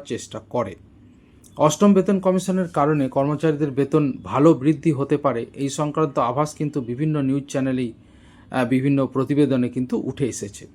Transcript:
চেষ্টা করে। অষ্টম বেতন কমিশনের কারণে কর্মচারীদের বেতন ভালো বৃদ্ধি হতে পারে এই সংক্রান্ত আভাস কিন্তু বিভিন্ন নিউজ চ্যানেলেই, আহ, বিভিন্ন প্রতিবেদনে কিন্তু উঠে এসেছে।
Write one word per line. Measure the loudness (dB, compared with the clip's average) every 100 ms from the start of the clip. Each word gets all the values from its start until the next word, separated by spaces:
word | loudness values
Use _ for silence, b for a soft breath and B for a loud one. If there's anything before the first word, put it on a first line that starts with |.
| -4
চেষ্টা | -8 -8 -14
করে। | -6 -4 -4 -6 -18 -20 b b b b b 0
অষ্টম | 2 4 6
বেতন | 6 4 2
কমিশনের | 2 0 0 -2 -2
কারণে | 0 2 2 0
কর্মচারীদের | 0 0 0 0 0 0
বেতন | 0 0 2 0 -2
ভালো | -4 4 4
বৃদ্ধি | 4 2 0 0
হতে | 0 0 0
পারে | 0 -2 -4
এই | -6 -6
সংক্রান্ত | -2 -2 0 0 0
আভাস | 0 0 -2 -2
কিন্তু | -4 -4
বিভিন্ন | -4 -2 -2 0
নিউজ | 0 -2 -4
চ্যানেলেই, | -4 -2 -2 -4 -8 b b b b b
আহ, | -4 0
বিভিন্ন | 0 2 2 0
প্রতিবেদনে | -2 0 2 2 2 0
কিন্তু | -2 -4 -4
উঠে | -4 -4 -4
এসেছে। | -4 -10 -12 -20